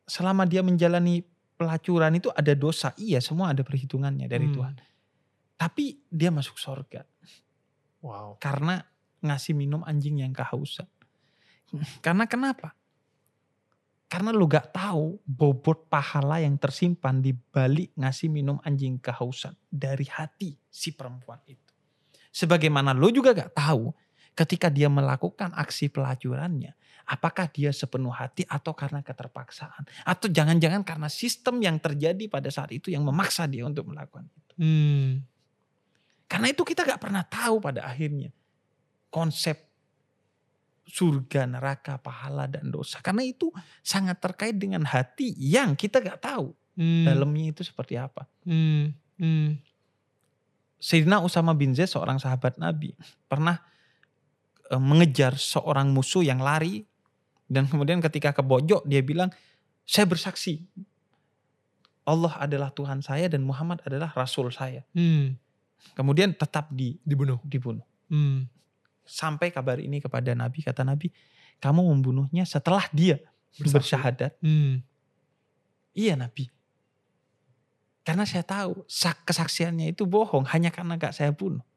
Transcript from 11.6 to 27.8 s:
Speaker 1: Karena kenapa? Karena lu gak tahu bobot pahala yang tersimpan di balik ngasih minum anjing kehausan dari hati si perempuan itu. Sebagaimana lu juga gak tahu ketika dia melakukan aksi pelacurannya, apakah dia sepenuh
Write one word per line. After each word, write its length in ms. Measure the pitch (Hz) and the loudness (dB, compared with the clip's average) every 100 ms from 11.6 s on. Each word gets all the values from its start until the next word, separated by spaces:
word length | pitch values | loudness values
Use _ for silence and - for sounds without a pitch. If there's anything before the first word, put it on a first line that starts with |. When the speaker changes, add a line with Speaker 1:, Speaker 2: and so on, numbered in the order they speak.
| _ 147 151 - | _ -10 -10 -6
Speaker 1:
Karena 240 | 160 185 226 | -2 0 0
kenapa? 500 | 240 269 - 160 - _ _ _ _ _ _ _ _ _ _ _ _ _ | -2 -2 -4 -10 -18 _ _ _ _ _ _ _ _ _ _ _ _ _
Karena 220 | 175 208 | -4 0
lu 140 | 220 | 4
gak 280 | 165 151 - | 4 4 0
tahu 520 | 190 202 165 156 202 | -8 -4 -2 -2 -6
bobot 640 | - 127 147 131 - 160 _ | -10 2 2 4 0 0 _
pahala 520 | 151 143 147 139 160 | -2 0 -2 0 0
yang 160 | 151 139 | 0 0
tersimpan 600 | 147 - 175 175 131 131 | -2 0 0 0 0 2
di 140 | 131 | 2
balik 640 | 123 - 139 131 147 180 - | -2 -2 0 2 2 -2 -4
ngasih 320 | 131 131 165 | -4 -2 -2
minum 320 | 151 139 143 | -2 -2 -4
anjing 380 | 156 139 135 127 | -2 -2 -2 -4
kehausan 580 | - 120 120 127 - - _ | -6 -6 -8 -8 -12 -14 _
dari 380 | 143 139 135 139 | -6 -4 -4 -6
hati 460 | - 156 - 185 143 _ | -8 -12 -10 -12 -12 _
si 260 | - - | -12 -12
perempuan 480 | - 127 123 123 113 _ | -10 -16 -16 -18 -20 _
itu. 260 | 127 _ _ _ _ _ _ _ | -20 _ _ _ _ _ _ _
Sebagaimana 600 | - 165 175 156 143 139 | -4 2 4 4 4 2
lu 160 | 127 175 | 6 6
juga 220 | 247 262 | 6 6
gak 220 | 196 - | 4 0
tahu 420 | - 147 131 113 - _ _ _ | -2 2 2 0 -8 _ _ _
ketika 340 | - 160 175 175 | -2 0 2 2
dia 240 | 143 147 | 4 4
melakukan 640 | 139 139 131 180 - 180 | 4 2 0 -4 -6 -8
aksi 340 | 165 143 - 143 | -6 -8 -4 -4
pelacurannya, 880 | - 135 131 127 127 170 147 - - _ - - | -2 -4 -4 -6 -4 -4 -4 -6 -16 _ -18 -10
apakah 420 | - 165 - 175 | -4 -4 -2 -6
dia 240 | - 143 | -2 -2
sepenuh 400 | 135 | -2